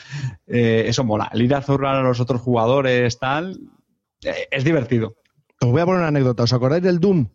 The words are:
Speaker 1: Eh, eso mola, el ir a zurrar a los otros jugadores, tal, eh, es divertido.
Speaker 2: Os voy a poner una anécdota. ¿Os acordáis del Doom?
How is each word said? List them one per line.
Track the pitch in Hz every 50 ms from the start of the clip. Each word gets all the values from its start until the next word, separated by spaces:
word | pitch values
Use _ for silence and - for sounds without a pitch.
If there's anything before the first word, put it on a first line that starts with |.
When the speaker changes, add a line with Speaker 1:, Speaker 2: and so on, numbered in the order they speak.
| - - 131 147 131 127 98 - _ -
Speaker 1:
Eh, | 113 120 120 113 113 113 113 -
eso | 117 - 131
mola, | 110 107 104 104 - -
el | 110 120
ir | 123 143
a | 143 135
zurrar | - 139 135 135 139 135
a | 135 131
los | 127 123 117
otros | 123 - 135 120
jugadores, | 120 127 123 117 113 117 131 143 135 131 127 123 123 117 117 -
tal, | - 131 139 151 170 190 185 - - - _ _ _ _ _ _ _ _ _ _ -
eh, | 80 78 - - -
es | 131 139 127
divertido. | 156 165 151 117 101 127 117 110 110 - _ _ _ _ _ _ _ _ -
Speaker 2:
Os | 139 120
voy | 120 156 175
a |
poner | 175 185 185
una | 170 156
anécdota. | 147 143 135 127 120 101 117
¿Os | 117 127
acordáis | 123 120 131 147 175 180
del | 185 180 170
Doom? | 165 202 190 170 127 101 -